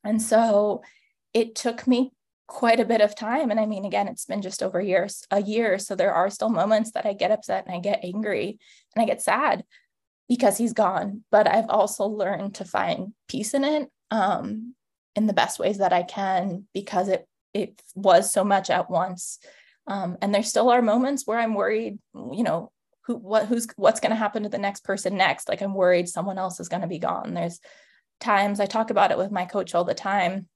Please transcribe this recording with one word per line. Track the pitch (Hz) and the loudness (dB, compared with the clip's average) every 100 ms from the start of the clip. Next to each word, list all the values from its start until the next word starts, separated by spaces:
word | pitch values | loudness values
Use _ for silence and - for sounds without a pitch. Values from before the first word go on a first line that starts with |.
And | 208 220 | 0 -2
so | 220 220 226 202 208 202 - _ _ _ _ | 4 4 6 4 2 -2 -8 _ _ _ _
it | 233 226 | -2 0
took | - 254 233 - | -2 -4 -2 2
me | 247 262 _ _ _ - | 2 2 _ _ _ -18
quite | - 233 226 | 0 4 4
a | |
bit | 233 220 | 4 4
of | 208 | 4
time. | - 220 269 269 | 2 -4 0 0
And | 233 | 0
I | |
mean, | 214 202 | 0 -4
again, | 196 202 202 | -2 -2 -2
it's | - | -6
been | - 208 | -6 -6
just | 185 - | -6 -6
over | 190 180 | -2 -2
years, | 202 180 202 - - | 2 0 0 -8 -2
a | 202 | -2
year. | 202 214 226 190 | 0 0 0 0
So | - | -2
there | 190 190 | 0 2
are | 165 190 | 2 0
still | - 220 | 0 0
moments | 190 196 220 226 | 2 2 2 0
that | 208 | -2
I | 214 | -2
get | 196 190 | 0 2
upset | 214 - 190 | 0 0 -6
and | - | -4
I | 175 | -6
get | 196 214 | -2 -2
angry | 180 196 214 165 165 220 _ - _ | -4 -4 -2 -2 -4 -8 _ -20 _
and | 220 | 0
I | 220 | 0
get | - | 0
sad | - 214 285 180 - _ _ _ _ _ - | 0 0 0 -2 -6 _ _ _ _ _ -4
because | 240 226 | 2 2
he's | 196 226 | 2 -2
gone. | 226 196 185 196 202 _ | 2 0 0 -4 -8 _
But | - 175 | 4 6
I've | 214 226 | 4 2
also | 214 208 - | 2 2 0
learned | 208 214 190 180 196 | -4 -2 -2 -2 -6
to | - | -10
find | 185 208 190 - 190 - - | -4 -2 0 -2 -6 -14 -10
peace | 254 208 | -8 -4
in | 277 | -2
it, | 277 302 269 _ _ | 0 -2 -4 _ _
um, | 220 196 180 180 220 240 - _ _ _ | 0 2 0 -4 -8 -10 -18 _ _ _
in | - | 0
the | 220 | 2
best | - - - | 2 2 0
ways | 190 196 | -2 0
that | 190 | 2
I | 180 | 2
can, | 175 - 190 185 190 180 - | 0 -6 -2 0 -2 -6 -8
because | 190 196 185 196 | -10 -4 -2 0
it, | 185 - _ _ | -2 -4 _ _
it | 202 - _ - | -6 -6 _ -18
was | 190 196 175 202 | 0 6 6 6
so | 202 | 0
much | 196 196 190 | 2 2 2
at | 180 180 | 0 0
once. | 170 185 180 - - - - _ _ - | -2 -2 -6 -12 -14 -20 -20 _ _ -8
Um, | 196 180 175 | -6 -6 -4
and | 196 | 0
there | 202 | 0
still | 220 - 247 | 0 2 4
are | 247 | 4
moments | 226 233 254 285 | 4 2 2 -2
where | - 226 | -2 -2
I'm | 226 | 0
worried, | 202 196 214 226 202 _ | 0 0 0 -4 -10 _
you | - - - | -16 -10 -4
know, | 220 165 - _ _ _ | -2 -2 -6 _ _ _
who, | - | -8
what, | 240 190 220 214 | -8 0 0 0
who's, | 233 226 | -4 -4
what's | - 190 - | 2 2 2
gonna | - | -2
happen | 220 208 220 | 0 -2 -4
to | 208 | -6
the | 196 | -4
next | 202 196 | -4 -6
person | - 190 185 190 | -6 -4 -4 0
next? | 185 - - | 0 0 -4
Like, | 196 | -4
I'm | 196 | -4
worried | 196 180 180 175 | 2 4 4 0
someone | 170 190 190 | -6 -6 -4
else | 185 180 | -6 -8
is | 175 | -8
gonna | 180 | -6
be | 175 165 | -6 -4
gone. | - - - | -4 -6 -6
There's | 175 170 170 - - _ _ _ _ | -6 -6 -8 -20 -20 _ _ _ _
times, | 233 202 202 202 | 0 2 2 0
I | 196 | -2
talk | 220 220 | -2 0
about | 202 190 | 2 2
it | - | 2
with | 196 | -2
my | 196 | -4
coach | 180 202 180 | -4 -4 -2
all | 170 | -2
the | 180 | -2
time | - 196 202 180 196 190 | -4 -2 0 0 -4 -10